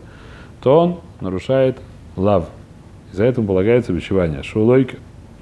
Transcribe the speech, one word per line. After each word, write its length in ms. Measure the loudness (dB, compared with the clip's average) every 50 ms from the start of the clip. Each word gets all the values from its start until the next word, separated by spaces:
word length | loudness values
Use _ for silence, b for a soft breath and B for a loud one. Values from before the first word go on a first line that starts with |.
| B B B B B B B B B B B -4
то 180 | 2 4 4 4
он 180 | 4 2 -2 -6 -12 -20 -18 -12 -8
нарушает 560 | -8 -8 -8 -4 -2 0 2 2 0 0 -4 -12 -20 -20 -20 -20 -16 -6
лав. 320 | -2 0 2 2 0 0 -4 -12 -20 -20 -20 -20 -20 -20 -20 -20 -20 -20 -14 -4
И 40 |
за 80 | 0 0
это 160 | 0 0 0
полагается 540 | -2 0 0 0 2 2 2 2 2 0 -4
бичевание. 480 | -6 -4 -2 0 0 0 0 -2 -6 -10
Шулойка. 540 | -6 -2 0 2 4 4 4 2 0 -4 -16 -18 -20 -20 -20 -20 -20 -20 -20